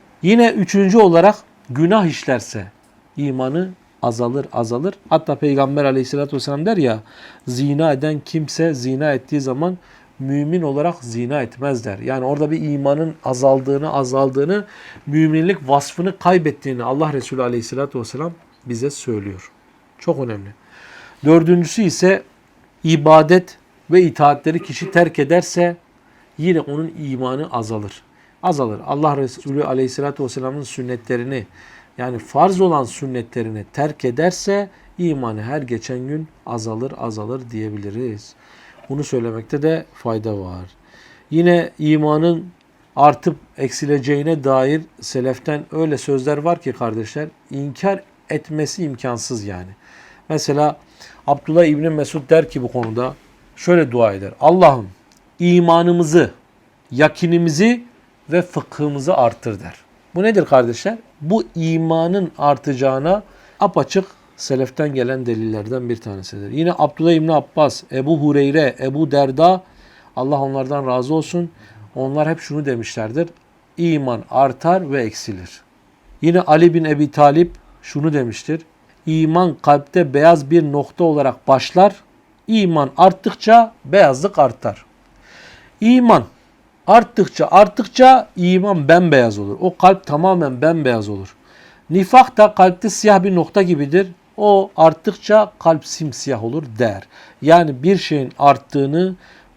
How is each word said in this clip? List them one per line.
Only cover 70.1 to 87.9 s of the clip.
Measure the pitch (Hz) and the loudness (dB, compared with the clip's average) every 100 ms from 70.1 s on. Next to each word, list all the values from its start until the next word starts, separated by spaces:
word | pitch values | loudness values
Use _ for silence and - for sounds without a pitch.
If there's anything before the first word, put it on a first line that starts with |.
| - | -8
Allah | 131 143 | -4 -2
onlardan | 139 135 131 143 131 | -4 -6 -6 -6 -2
razı | 127 123 | -4 -2
olsun. | 160 151 175 170 - - - 107 135 | -2 -2 -6 -6 -10 -20 -20 -16 -8
Onlar | 131 143 151 | -4 -2 -2
hep | 165 | -4
şunu | - 147 139 | -8 -8 -4
demişlerdir. | 120 113 - 110 131 170 - _ _ _ - | -6 -8 -8 -8 -6 -6 -10 _ _ _ -6
"İman | 170 156 135 113 - | -2 -2 -2 -6 -4
artar | 127 135 123 165 190 160 | 0 0 0 -2 -2 -2
ve | 139 | -4
eksilir." | 113 - - 95 90 - _ _ _ _ _ - | -4 -8 -12 -12 -14 -20 _ _ _ _ _ -4
Yine | 156 175 | 0 2
Ali | 170 156 175 | 4 4 6
bin | 165 160 | 4 0
Ebi | 147 147 | 0 -2
Talip | 147 147 147 175 - _ _ | 4 4 4 2 -2 _ _
şunu | - 147 156 | -12 -4 -2
demiştir. | 147 120 104 - 160 - _ _ _ - | -2 -4 -6 -8 -8 -10 _ _ _ -4
"İman | 160 156 165 180 143 | 0 2 2 0 0
kalpte | 151 147 143 185 156 | 2 2 2 -2 0
beyaz | 139 156 165 139 | 4 6 6 4
bir | 170 151 | 2 2
nokta | 143 139 - | -2 -6 -2
olarak | 170 147 135 - - | 0 2 0 -2 0
başlar. | 131 - 175 202 196 _ _ _ _ - | 0 2 4 4 2 _ _ _ _ -2
İman | 220 190 160 135 - | 0 2 0 -2 4
arttıkça | 185 185 - - - 233 226 - 135 | 4 4 -4 -4 4 6 6 -2 0
beyazlık | 185 160 131 180 - | 4 4 2 -2 2
artar." | 135 - 117 98 _ _ _ _ _ - - - _ _ | 0 0 -8 -10 _ _ _ _ _ -20 -20 -20 _ _
İman | 220 254 240 175 104 _ _ _ _ _ - | 4 6 6 4 2 _ _ _ _ _ 4
arttıkça, | 220 220 - 190 - 151 | 4 4 0 -2 -2 4
arttıkça | 175 208 - 208 | 6 6 2 -4